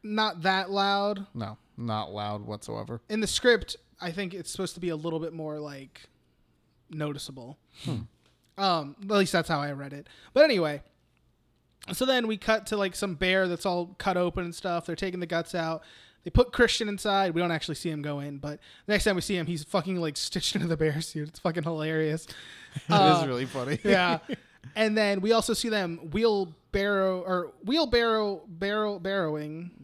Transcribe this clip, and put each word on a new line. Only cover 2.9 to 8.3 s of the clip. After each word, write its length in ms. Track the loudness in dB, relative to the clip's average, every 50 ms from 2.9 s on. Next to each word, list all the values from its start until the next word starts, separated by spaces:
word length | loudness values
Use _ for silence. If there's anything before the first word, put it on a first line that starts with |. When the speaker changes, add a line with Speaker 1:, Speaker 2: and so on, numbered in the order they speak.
| -10 -12 _ -4
Speaker 1:
In 100 | -2 -2
the 60 | -2
script, 500 | 0 -2 4 6 6 4 4 2 -8 -12 -14 _ _ _ _
I 100 | -8 -8
think 220 | -6 -6 -8 -6
it's 180 | -8 -10 -12 -10
supposed 220 | -6 -6 -6 -6 -6
to 60 | -6
be 80 | -6 -4
a 80 | -4
little 240 | -4 -4 -4 -4 -4
bit 140 | -6 -6 -8
more, 240 | -8 -8 -8 -8 -8
like, 440 | -10 -10 -12 -14 -16 -18 _ -20 -20 _ _ _ _ _ _ _ _ _ _ _ _ _ _ _ _ _
noticeable. 680 | -6 -6 -4 -4 -4 -6 -10 -12 -12 -14 -16 -16 -18 _ _ _ _ -10 -6
Speaker 2:
Hmm. 120 | -6 -4 -4 -6 -12 _ _ _ _